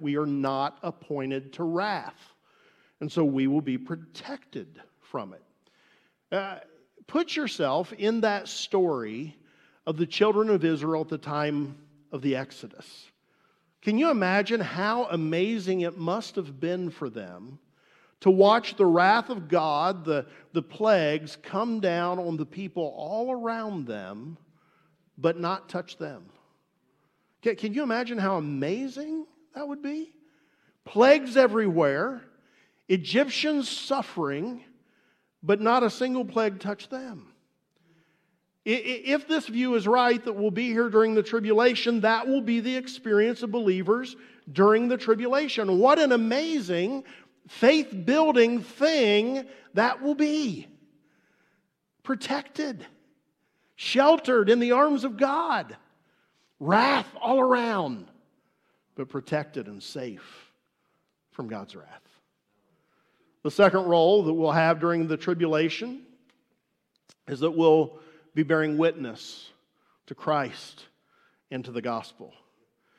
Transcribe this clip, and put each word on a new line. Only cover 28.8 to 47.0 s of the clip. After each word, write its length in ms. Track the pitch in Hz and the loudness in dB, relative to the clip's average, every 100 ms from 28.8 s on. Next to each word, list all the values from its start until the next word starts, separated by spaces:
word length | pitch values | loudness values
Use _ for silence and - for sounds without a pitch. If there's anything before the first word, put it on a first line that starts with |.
| 269 254 302 320 311 _ _ | -6 -10 -10 -10 -10 _ _
that 140 | - 285 | -14 -12
would 120 | 285 | -10
be? 320 | 285 302 320 _ _ _ _ _ _ _ | -10 -10 -12 _ _ _ _ _ _ _
Plagues 520 | - 208 254 294 262 240 | -4 4 8 6 4 4
everywhere, 880 | 254 214 214 165 147 139 214 254 - _ _ _ _ _ - | 4 4 0 2 2 0 -4 -6 -16 _ _ _ _ _ -2
Egyptians 800 | 190 147 185 277 - 294 302 254 | -2 0 0 0 0 -2 -2 -4
suffering, 960 | - - 269 214 - 147 139 202 247 - _ _ _ _ _ _ _ | -8 -4 -4 -4 -6 -4 -4 -6 -10 -16 _ _ _ _ _ _ _
but 200 | 156 202 | -2 0
not 240 | 214 247 | 4 4
a 60 | 240 | 2
single 340 | - 254 254 | 0 -2 -2
plague 340 | 247 226 220 190 | -2 0 -2 -2
touched 320 | 196 202 - | -8 -10 -10
them. 420 | 262 262 196 - _ _ _ _ _ _ _ _ _ _ _ _ _ - | -14 -12 -16 -20 _ _ _ _ _ _ _ _ _ _ _ _ _ -4
I, 40 | |
i-, 320 | 240 226 254 254 | -4 -4 -6 -2
if 220 | 285 285 | -2 0
this 180 | 311 - | -4 -2
view 300 | 226 254 233 | -2 0 0
is 100 | 196 | 2
right, 360 | 247 247 247 | 4 4 2
that 100 | 240 | -2
we'll 160 | 202 208 | -2 -2
be 200 | 190 247 | 0 -2
here 180 | 226 233 | 0 2
during 260 | 214 220 | 4 4
the 80 | 220 | 4
tribulation, 800 | 208 226 214 214 247 240 233 233 | 2 0 2 4 4 2 0 2
that 260 | 208 226 240 | 2 2 0
will 160 | 277 | -2
be 160 | 226 233 | 0 -2
the 180 | 226 254 | 0 -4
experience 680 | 254 254 226 208 220 240 | -6 -10 0 2 2 0
of 80 | 233 | -4
believers 640 | 233 214 185 180 226 254 - - - - | -2 0 0 2 0 -2 -14 -20 -20 -6
during 360 | 139 196 214 240 | 4 6 6 2
the 80 | 247 | 0
tribulation. 800 | - 220 240 269 294 - 202 185 | 2 2 2 0 -2 -2 0 4
What 220 | 240 302 | 6 6
an 100 | 294 | 6
amazing 920 | 240 226 247 320 320 185 175 185 269 | 4 2 0 -2 -4 -2 -2 -2 -4